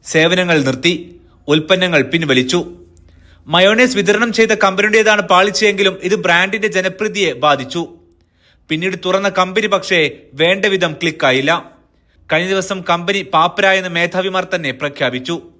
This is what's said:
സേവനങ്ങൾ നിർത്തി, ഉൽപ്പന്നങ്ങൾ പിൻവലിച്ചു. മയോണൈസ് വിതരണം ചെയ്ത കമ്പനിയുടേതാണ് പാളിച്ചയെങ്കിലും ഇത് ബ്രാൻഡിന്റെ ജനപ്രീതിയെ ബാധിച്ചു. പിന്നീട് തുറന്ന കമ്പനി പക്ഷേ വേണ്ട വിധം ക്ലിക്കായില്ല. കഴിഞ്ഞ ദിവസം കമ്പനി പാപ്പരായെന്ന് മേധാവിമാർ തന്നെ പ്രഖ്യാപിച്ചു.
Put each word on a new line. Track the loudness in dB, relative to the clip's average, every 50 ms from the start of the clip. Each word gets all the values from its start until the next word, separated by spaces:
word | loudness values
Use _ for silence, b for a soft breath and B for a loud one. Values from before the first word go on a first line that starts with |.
| _ 0 0
സേവനങ്ങൾ | 2 2 4 2 0 0 2 2 2 2 0
നിർത്തി, | -4 0 0 -2 -2 -2 -6 -14 -20 b b b b b b 0 0
ഉൽപ്പന്നങ്ങൾ | 0 2 2 0 2 2 0 2 0 0 0
പിൻവലിച്ചു. | -2 -2 0 2 0 0 2 0 -2 -2 -2 -4 -12 -20 -20 -20 _ b b b b b b b b b b -2 2
മയോണൈസ് | 4 4 4 6 4 2 2 2
വിതരണം | 0 2 2 2 2 0 -2 2
ചെയ്ത | 0 2 2 2 2
കമ്പനിയുടേതാണ് | 2 0 2 2 0 4 4 4 4 4 4 2 2 4
പാളിച്ചയെങ്കിലും | 4 4 4 4 2 0 0 0 2 2 0 -2 -2 -2 -4
ഇത് | -2 -2 -2 0
ബ്രാൻഡിന്റെ | 0 2 2 2 0 -2 -4 -4 -2 -2
ജനപ്രീതിയെ | -2 -2 -2 -4 -4 -6 -6 -2 -2 -2 -2 0 2 2
ബാധിച്ചു. | 2 2 2 -2 -8 -8 -8 -8 -8 -12 -20 _ _ _ _ _ _ _ _ _ _ _ _ _ _
പിന്നീട് | -6 -4 -4 -6 -6 -6 -4
തുറന്ന | -2 -2 0 -2 -2 0 0
കമ്പനി | -2 0 -2 -4 -2 0 -2
പക്ഷേ | -2 -2 0 0 0 0 0 -4 -10 -20 _ -4 -2
വേണ്ട | 0 0 0 0 0 -2 0
വിധം | 0 -2 -2 -4 -4
ക്ലിക്കായില്ല. | -6 -6 -4 0 0 0 2 2 0 0 -2 -2 -4 -12 -20 _ _ _ _ _ _ _ _ _ _ -4
കഴിഞ്ഞ | -2 -2 0 0 -2
ദിവസം | -2 -2 -4 -8 -8 -2 -2
കമ്പനി | -2 -2 -2 -2 -4 -4 -4 0 2
പാപ്പരായെന്ന് | 2 2 2 0 0 2 2 2 2 0 -4 -2
മേധാവിമാർ | -2 -2 -2 -2 -4 -4 -2 -2 -4 -4 -2 -6
തന്നെ | -4 -4 -6 -6 -6
പ്രഖ്യാപിച്ചു. | -8 -8 -4 -2 -4 -4 -4 -4 -6 -6 -8 -8 -8 -16 _